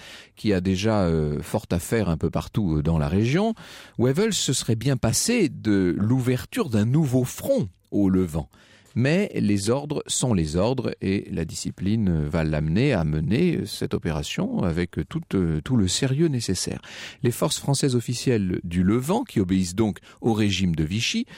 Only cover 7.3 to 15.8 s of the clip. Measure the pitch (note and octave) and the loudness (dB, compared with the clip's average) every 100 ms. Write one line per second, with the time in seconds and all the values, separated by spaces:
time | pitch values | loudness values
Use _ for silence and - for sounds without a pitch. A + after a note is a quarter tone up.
7.3 | - - C4+ G2 - _ G2+ G2 F#2 F2+ | -2 0 0 -2 -8 _ 0 4 4 2
8.3 | D#2 D2 - - - _ - C3+ F3 G#3 | -2 -6 -14 -20 -20 _ 0 2 2 0
9.3 | A#2 G#2+ G2+ G2+ C3+ D3 C#3+ - - C3 | 0 0 0 0 -2 -2 -6 -4 -2 2
10.3 | F#2+ D#2 E2+ A2 C3 A2+ - G2 G2 - | 2 2 2 2 0 -4 -4 -2 -2 -2
11.3 | F2+ D#2+ - - - F#2 A2+ G2 D#2+ D2 | -6 -6 -6 -8 -4 -2 0 2 2 0
12.3 | E2 D#2 D2+ D#2 F2+ D3 G#2 D#2+ D#2 D#3+ | 0 2 0 0 2 2 2 0 0 0
13.3 | A3 F3+ - - - A2+ - E2+ D2+ - | 2 2 0 -4 -6 -4 -4 -2 -4 -4
14.3 | - G#3+ A#3+ F#2+ D#2+ F2+ - D2+ E3 - | -4 -4 -2 -2 -2 -2 -4 -6 -8 -2
15.3 | G2 E2+ D#2 - B2 | 0 0 -2 0 0